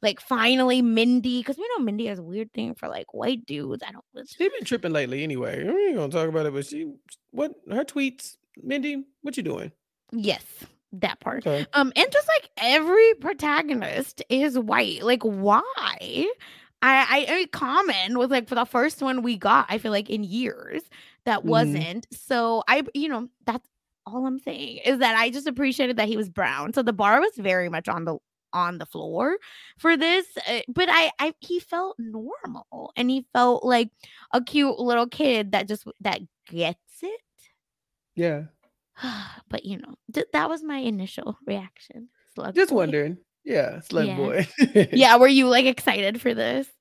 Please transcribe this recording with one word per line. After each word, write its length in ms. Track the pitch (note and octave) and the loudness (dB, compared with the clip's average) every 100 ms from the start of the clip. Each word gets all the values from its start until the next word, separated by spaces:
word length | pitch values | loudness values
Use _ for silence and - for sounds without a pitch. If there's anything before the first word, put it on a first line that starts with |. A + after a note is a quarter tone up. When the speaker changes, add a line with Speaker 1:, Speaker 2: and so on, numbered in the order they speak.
Speaker 1:
like, 180 | G#3+ D4 | -2 -2
finally 600 | - B3+ A3+ C4 B3+ B3+ | -4 0 4 4 4 4
Mindy, 600 | A#3+ A3+ A#3 B3 A#3+ B3 | 4 4 4 2 0 -4
'cause 140 | A#3+ C#4 | -4 -6
we 100 | A4 A#4+ | -4 -4
know 60 | |
Mindy 240 | A#3 G#3 A3+ | -4 -4 -6
has 100 | G3 | -8
a 60 | |
weird 280 | E3 F#3+ A3 | -10 -10 -10
thing 200 | - A3+ | -8 -8
for, 140 | - - | -8 -10
like, 240 | - - | -10 -12
white 320 | - A2+ B3+ A#3 | -6 -4 -4 -6
dudes. 380 | D3 C3+ - - | -8 -6 -8 -10
I 40 | |
don't 120 | - _ - - | -18 _ -20 -20
Speaker 2:
She 220 | - F#4 | -4 -2
been 140 | C5+ A#3 | -2 -6
tripping 260 | A#3+ F3 | -4 -2
lately 320 | D#3 C3 C3 | -2 -2 -4
anyway. 400 | D#3 C3+ A#2+ - | -4 -4 -6 -6
We 240 | D#3 F4 G4+ | -4 0 0
ain't 80 | C4+ | 0
gonna 140 | D3 | -2
talk 160 | E3 D#3+ | -2 0
about 160 | D#3+ D3+ | 0 -2
it, 80 | |
but 120 | C#3 C#3 | -4 -6
she, 260 | D4 D#4+ C#4 _ - _ | -8 -10 -12 _ -20 _
what, 220 | A#3+ D4 - - | -6 -6 -6 -8
her 140 | G#3 | -6
tweets, 540 | D#4+ - C4+ B3+ - - _ - | -4 -2 -4 -4 -20 -20 _ -18
Mindy, 480 | C4 C#4 C#4+ C#4+ C4+ _ | -6 -4 -4 -6 -10 _
what 160 | C#4 C4 | -10 -6
you 60 | |
doing? 280 | F3 E3 - _ _ _ _ | -6 -6 -10 _ _ _ _
Speaker 1:
Yes, 320 | A3+ G#3 E3+ - - - _ _ | -6 -2 -2 -6 -20 -20 _ _
that 260 | F#3 F3 - | -6 -4 -4
part. 260 | - - G#3 | -6 -4 -2
Speaker 2:
Okay. 200 | C#3+ - | -2 0
Speaker 1:
Um, 180 | C#4+ C4+ - | 0 0 2
and 120 | B4+ | 2
just, 160 | C#5 D5+ | 2 2
like, 220 | D#5+ - - | 0 0 -4
every 560 | A3+ C#4+ D#4 F#4+ A4+ A4 | 2 4 4 6 6 6
protagonist 1040 | D#4 C#4+ D4+ D4 D#4 C4 G3+ - C4+ - - | -2 -4 0 0 0 -4 -4 -6 -8 -10 -2
is 280 | A#3+ D4 B3+ | 0 2 0
white. 460 | A3 G#3+ A#3+ C#3 | 0 2 0 -2
Like, 200 | G#3 B3 | 0 0
why? 400 | A3+ G3 G3 G#3+ A4 C5 | 0 -2 4 4 2 -6
I, 460 | - - - - E4+ B4 - - _ _ | -6 -6 -8 -4 -4 -4 -12 -20 _ _
I, 440 | B3 C4+ C4 C4+ C#4 | 4 4 6 2 2
I 60 | E4 | 0
mean, 100 | F4 | -2
Common 680 | - B3+ D4 G4 G3+ F#3 B3 | -4 0 2 2 0 0 0
was, 100 | B3+ | 2
like, 180 | C4 A3+ | 0 0
for 80 | A#3+ | -2
the 100 | B3 | 0
first 360 | B3 C#4 - | 2 0 0
one 200 | C4+ C4 | -4 -2
we 160 | A#3+ A3 | -2 -2
got, 280 | G3 A#3+ - | 4 4 4
I 80 | G#3+ | -2
feel 140 | A3 | -2
like, 180 | G#3 G#3 | -4 -2
in 140 | G#3+ | -6
years 600 | G3+ G#3 B3+ - - - - - - _ - | -4 -4 -6 -8 -10 -10 -12 -20 -20 _ -2
that 180 | G#3+ | -2
Speaker 2:
Mm-hmm. 420 | - A3+ D3+ D3 D#3 | 2 2 2 0 -4
Speaker 1:
wasn't. 220 | F#3+ - | -8 -12
So 500 | - - B3 A3+ A3+ - | -20 -4 -2 0 0 2
I, 160 | B3+ C#4 | 2 2
you 160 | C#4+ D#4 | -4 -4
know, 200 | B3+ B3 _ - | -4 -8 _ -8
that's 220 | A#3 _ _ _ _ - | -8 _ _ _ _ -14
all 220 | A3+ C4 | -6 -4
I'm 100 | C4 | -6
saying 380 | - - - A#3 - | -8 -10 -12 -6 -2
is 140 | C4+ | 2
that 160 | B3 A3+ | 2 2
I 160 | A#3 | 2
just 160 | B3 D4 | 0 -6
appreciated 500 | B3 C#4 B3+ C4 A#3 | -2 -2 0 -2 0
that 100 | G#3 | 0
he 100 | G#3+ | -2
was 120 | G#3 | -4
brown. 440 | F3 F3+ C3+ D3 | -2 -2 -2 -4
So 100 | A#3+ | -2
the 100 | A#3+ | 0
bar 260 | G3+ G3+ A#3 | 2 4 4
was 120 | F#4+ A4 | 4 -2
very 320 | G3 F#3 F3 | -2 0 0
much 180 | E3+ E3+ | -4 -4
on 180 | E3+ E3 | -4 -4
the, 120 | D#3 _ _ _ | -6 _ _ _
on 240 | F3 F3 F3 | -2 -2 -4
the 80 | E3 | -12
floor 520 | E3 D#3+ E3 B3+ F#4+ - - - _ | -12 -8 -2 -2 -2 -8 -20 -20 _
for 180 | D#4+ E4 | 2 2
this, 280 | D#4+ F4+ F4+ - - | 2 0 -2 -10 -6
uh, 140 | A#3+ - | -6 -6
but 180 | B3 F4+ | -2 2
I, 220 | E4 D#4+ - | 4 2 0
I, 140 | D4 - | -6 -6
he 180 | - F4 | -6 -6
felt 360 | - E4+ F#4 - | -4 -6 -6 -8
normal 920 | A3+ A3 A3+ B4+ - A#3 - - - - | -12 -10 -12 -12 -14 -16 -16 -16 -14 -4
and 140 | B3 | 0
he 160 | C4 B3 | 0 -2
felt 320 | B3 B3 B3 B3 | 2 4 4 2
like 240 | B3 A#3+ _ - - - | 2 2 _ -20 -20 -2
a 100 | - | -2
cute 360 | B3 D4 C#4+ - | 0 2 2 2
little 280 | B3 A#3+ A#3+ | 0 2 0
kid 440 | - D4 A#3 G#3 | 0 2 2 0
that 140 | G3 G3 | -2 -2
just, 180 | G#3 - - | -6 -8 -8
that 200 | G3+ F#3+ F3+ _ _ | -6 -6 -8 _ _
gets 340 | E3+ E3 F3 _ - | -4 -4 -4 _ -14
it. 180 | F4 A4+ _ _ _ _ _ _ _ _ _ - | -12 -12 _ _ _ _ _ _ _ _ _ -4
Speaker 2:
Yeah. 300 | E3+ D3 D#3 _ _ _ _ _ | -4 -4 -10 _ _ _ _ _
Speaker 1:
<sighs> 480 | C4 G#3+ G3+ - _ | -10 -10 -14 -18 _
But, 160 | A#3 G3 | -10 -8
you 120 | G3 | -12
know, 180 | - - _ | -12 -20 _
th-, 140 | A3 - | -6 -2
that 160 | D4+ D4+ | -2 -2
was 140 | D#4+ | -4
my 140 | D#4 C#4+ | -6 -6
initial 600 | B3+ G#3 F#3 - - G#3 C#4 | -4 -4 -6 -10 -10 -12 -8
reaction. 640 | G3+ F#3+ _ - - A#3 _ _ | -8 -10 _ -20 -20 -20 _ _
Slug 220 | - F#3+ G3 | -12 -4 2
Speaker 2:
Just 160 | F#4 | 4
Speaker 1:
boy. 0 | |
Speaker 2:
wondering. 460 | B3+ E3 D3+ D3 F3+ _ _ | 4 2 0 -2 -6 _ _
Yeah, 360 | D4+ A3+ B2 - | -4 0 0 -4
slug 340 | - E3 - - | -6 -2 0 0
Speaker 1:
Yeah. 0 | |
Speaker 2:
boy. 320 | C#3 E3+ F3 - | -2 0 -2 2
<laughs> 0 | C#4 G#3 F#3 | 4 6 4
Speaker 1:
Yeah, 240 | A#3+ B3+ A#3+ | 8 8 10
were 100 | B3+ | 10
you, 200 | C4+ B3+ | 8 6
like, 160 | B3 C4 | 6 4
excited 560 | B3 - G3+ G3 A3+ | 2 0 0 -2 -2
for 120 | B3 | -2
this? 360 | A3+ A3+ B3 C4+ _ | 0 0 -2 -4 _